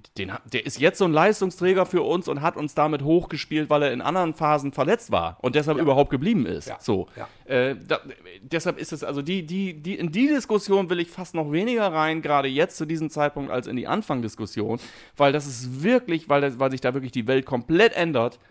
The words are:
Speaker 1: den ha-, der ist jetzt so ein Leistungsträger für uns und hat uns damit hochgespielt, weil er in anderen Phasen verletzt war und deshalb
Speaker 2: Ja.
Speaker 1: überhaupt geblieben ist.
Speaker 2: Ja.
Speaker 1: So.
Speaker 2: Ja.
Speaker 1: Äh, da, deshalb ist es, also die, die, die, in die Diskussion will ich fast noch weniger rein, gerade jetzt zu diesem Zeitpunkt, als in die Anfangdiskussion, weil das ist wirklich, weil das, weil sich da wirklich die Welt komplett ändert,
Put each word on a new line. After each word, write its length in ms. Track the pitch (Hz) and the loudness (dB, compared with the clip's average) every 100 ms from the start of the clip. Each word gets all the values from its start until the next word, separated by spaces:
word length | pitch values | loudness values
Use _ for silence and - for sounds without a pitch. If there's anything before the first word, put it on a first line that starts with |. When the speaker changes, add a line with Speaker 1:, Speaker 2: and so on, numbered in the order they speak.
| - - | -16 -10
Speaker 1:
den 160 | 98 | -8
ha-, 80 | 101 - | -10 -8
der 140 | 120 120 | -6 -6
ist 120 | 120 | 0
jetzt 160 | 156 185 | 0 2
so 80 | 185 | 2
ein 80 | |
Leistungsträger 720 | 151 190 214 190 - 180 190 180 | 4 4 2 -2 -2 0 2 2
für 160 | 175 | 0
uns 260 | 123 175 - | 0 -2 -2
und 140 | 143 | -2
hat 160 | 160 - | -2 -4
uns 180 | 151 - | -6 0
damit 260 | 151 147 | 0 0
hochgespielt, 680 | 139 170 170 160 - 151 151 | 2 2 2 -8 -4 -4 2
weil 140 | 147 | 2
er 100 | 143 | 2
in 80 | 123 | 0
anderen 320 | 139 185 170 | -2 0 0
Phasen 400 | 156 156 151 139 | 0 0 2 0
verletzt 360 | 139 139 226 - | -2 0 0 0
war 280 | 95 82 90 | -2 -2 -2
und 140 | 123 139 | 0 2
deshalb 220 | 147 151 | 2 2
Speaker 2:
Ja. 60 | |
Speaker 1:
überhaupt 260 | 151 135 143 | 4 4 4
geblieben 360 | 135 170 214 95 | 2 2 2 0
ist. 220 | 85 - | -4 -8
Speaker 2:
Ja. 80 | - | -10
Speaker 1:
So. 260 | - 95 87 - | -2 -2 -2 -10
Speaker 2:
Ja. 140 | - - - | -16 -14 -4
Speaker 1:
Äh, 320 | 131 131 127 - | 0 0 -2 -2
da, 140 | 156 139 - 87 92 | -4 -4 -18 -20 -18
deshalb 360 | 127 165 180 143 | -6 -2 -2 -4
ist 140 | - | -6
es, 140 | 151 - | -8 -6
also 160 | 143 | -4
die, 240 | 143 190 156 | -2 -4 -2
die, 360 | 185 196 156 | -4 -4 -6
die, 140 | 156 202 | -8 -4
in 140 | 170 | -2
die 160 | 175 277 | 2 2
Diskussion 600 | 294 - 214 202 196 180 | 2 2 -2 2 2 2
will 100 | 175 | -2
ich 100 | 170 | -4
fast 240 | - 180 | -8 -8
noch 200 | 165 151 | -4 -2
weniger 340 | 156 220 233 202 | 0 0 0 0
rein, 280 | 160 156 160 | 2 0 0
gerade 280 | 151 147 135 | 2 2 2
jetzt 260 | 135 175 - | 2 0 -2
zu 100 | 156 | -4
diesem 240 | 160 156 | -4 -4
Zeitpunkt, 400 | 151 147 143 139 | 0 -2 -2 -4
als 180 | 127 - | -4 -4
in 80 | 123 | -4
die 100 | - | -2
Anfangdiskussion, 920 | 190 - 135 113 - 107 - 107 120 - - - - | -2 -2 -2 -4 -6 -8 -4 -2 -4 -6 -20 -12 2
weil 160 | 143 | 4
das 160 | 143 143 | 4 -2
ist 340 | 117 127 131 | -8 -8 -2
wirklich, 440 | 175 247 240 160 - | 2 2 2 -4 2
weil 120 | 143 | 2
das, 180 | 139 120 | 2 0
weil 120 | 135 | 0
sich 100 | 131 | 0
da 120 | 127 | -2
wirklich 180 | 135 131 | -2 -4
die 140 | 123 113 | -4 0
Welt 180 | 135 135 | 0 2
komplett 480 | 131 113 165 226 - | -4 0 4 4 4
ändert, 440 | 170 135 117 - _ | 0 2 0 -2 _